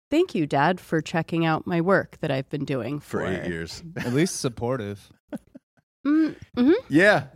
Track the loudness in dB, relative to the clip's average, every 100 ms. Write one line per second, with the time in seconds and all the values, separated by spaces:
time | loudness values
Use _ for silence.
0 | -2 0 0 0 0 2 2 2 -2 -4
1 | -2 -4 -2 0 0 0 -2 -2 2 2
2 | 0 -6 -4 -4 -4 -6 -4 -4 -4 -8
3 | -6 -4 -4 -4 -4 -6 -8 -12 -12 -8
4 | -2 0 0 -2 -6 -4 -4 -4 -6 -10
5 | -14 _ -16 -16 _ -20 _ _ _ _
6 | 0 2 2 -2 -10 2 4 4 4 4
7 | 6 4 0